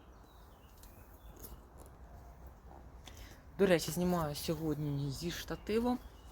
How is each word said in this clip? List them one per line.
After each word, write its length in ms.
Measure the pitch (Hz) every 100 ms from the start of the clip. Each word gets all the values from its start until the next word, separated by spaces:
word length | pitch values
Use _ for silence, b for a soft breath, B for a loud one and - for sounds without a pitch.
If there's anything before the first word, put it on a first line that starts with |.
| - - - - - - - - - - - - - - - - - - - - - - - - - - - - - - - B B B B -
До 80 | 190
речі, 260 | 170 -
знімаю 440 | 170 180 175 151 147
сьогодні 760 | - 156 160 147 151 143 143
зі 200 | 131 170
штативом, 680 | 160 - 165 - 214 240 247 - - -